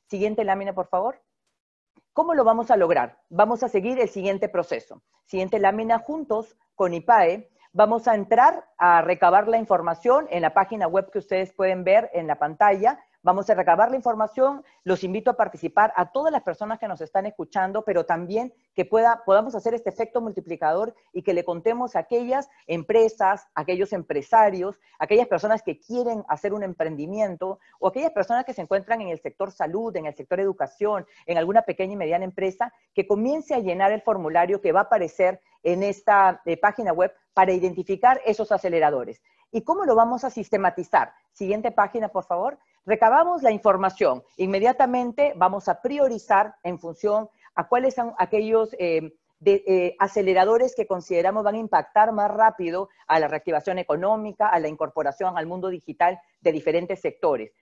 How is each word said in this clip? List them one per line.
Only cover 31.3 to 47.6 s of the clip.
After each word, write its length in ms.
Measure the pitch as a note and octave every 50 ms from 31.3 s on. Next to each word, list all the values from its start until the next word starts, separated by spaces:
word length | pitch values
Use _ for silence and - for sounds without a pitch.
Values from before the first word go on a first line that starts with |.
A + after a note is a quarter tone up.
| F3 E3+
alguna 240 | E3 F3 G3+ A3+
pequeña 320 | A3+ G3+ E3+ - F#3+ F#3+ G#3
y 20 |
mediana 300 | G3+ E3+ D#3 E3+ F3+ F#3+
empresa, 480 | F#3 F#3 - F#3+ F#3+ F#3+ - A#3+ A#3+ _ _ _ _
que 140 | - G3 F#3+
comience 480 | G3 G#3 G#3 A3+ C4 D4+ D#4+ D4+ - D4
a 40 | B3
llenar 320 | G3+ F#3 E3+ F#3 G3 G3
el 120 | G#3+ G#3+
formulario 580 | - A#3 G#3 F#3+ E3 D#3 D#3+ E3+ F3 F3+ G3+ G3
que 120 | G3+ F3
va 80 | D#3+ F#3+
a 20 |
aparecer 580 | G#3+ - A3+ G#3 F3 D3+ - - F#3 F#3 F#3 - _ _ _ _ -
en 180 | E3+ F3 F#3
esta, 580 | G3 G3+ F#3+ - - G#3+ G3+ G3 G3 F#3 F3 - -
eh, 120 | E3+ E3
página 360 | E3 - G#3 G3+ - A3 F#3
web 200 | D#3+ E3+ F3+ F#3 - _ _ _
para 200 | - F#3+ F#3+ F#3+
identificar 680 | F#3 F3+ F3+ F#3 E3+ F#3 F3+ - F#3+ F#3 - B3 C4 C4 -
esos 280 | A3+ G#3 - G#3 -
aceleradores. 680 | G#3 F#3 - F3+ E3+ E3 D3+ D3 D3 B2+ A#2+ - - _ _ _ _ _ _ _
¿Y 120 | - A3
cómo 220 | A3+ - E4+ G4 F#4+
lo 120 | C#4+ A3+
vamos 280 | A3+ A#3 A#3 B3 A#3+ C4+
a 60 | B3+
sistematizar? 840 | - A3+ F#3+ - A3 G3 G3 F3 - F3+ E3+ - - D#3 A#2 - - _ _ _
Siguiente 400 | _ - G3+ F#3 G#3 G#3+ G#3+ A#3
página, 360 | A3 A3 G3+ G3 - A#3 G#3+ G3+
por 160 | - F#3 -
favor. 340 | - F3 F3 G#3 C4+ C#4+ - _ _ _ _ -
Recabamos 560 | F#3 A3 A3 A3+ A3 B3+ D4+ E4 F4 F4+ D#4+
la 80 | C4+ A3+
información. 720 | G#3+ G3 - G#3 F#3+ F#3 G3 F#3 - - G3+ D3 B2+ B2+ - _ _
Inmediatamente 960 | - F#3 F#3+ G3 G3 G#3+ B3 B3+ C4 C4+ B3 B3 B3 B3 A#3+ A3+ C#4 C#4+ C#4+ -
vamos 320 | E3 F3+ F#3 F#3+ G3 - -
a 120 | E3+ -
priorizar 760 | - C4 C#4+ D4 C#4 C4 A#3 G3+ - - G#3 G3 G#3+ G#3+ - _
en 160 | - F3 F3+ E3
función 500 | - E3+ E3 - - G#3 G#3 G#3+ A3 G#3+ _ _ _ _ -
a 120 | -